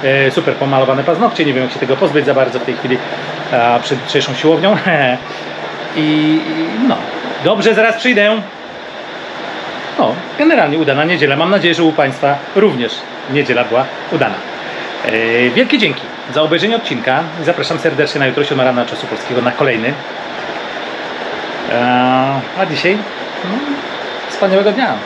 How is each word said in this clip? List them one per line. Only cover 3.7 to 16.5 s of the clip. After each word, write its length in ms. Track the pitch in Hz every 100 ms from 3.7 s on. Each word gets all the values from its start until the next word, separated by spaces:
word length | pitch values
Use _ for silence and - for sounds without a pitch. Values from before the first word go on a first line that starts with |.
| 120
przed 180 | - 131
jutrzejszą 340 | 127 143 131
siłownią. 420 | 131 156 160 185 208
<laughs> 1200 | 185 156 131 127 - - - - - - - -
I, 40 |
i 880 | 156 156 151 160 156 160 160 220 254
no, 80 | - - - - -
dobrze, 300 | 151 208 208
zaraz 220 | 214 226 226
przyjdę. 460 | 247 214 208 220 - - - - - - - - - - - - - - - -
No, 160 | 117 165 - -
generalnie 400 | 311 294 156 151
udana 260 | 151 135
niedziela. 320 | 156 175 147 139
Mam 140 | 170
nadzieję, 240 | 202 175
że 80 | 160
u 100 | 165
Państwa 460 | 156 139 131 143 143 - 202
również 360 | 208 131 117 - - - -
niedziela 320 | 139 127 120
była 200 | 123 117 131 - -
udana. 220 | 160 117 101 - - - - - - 117
E, 440 | 110 113 117 123
wielkie 280 | 123 254 277
dzięki 240 | 175 131 - - -
za 80 | 139
obejrzenie 340 | 156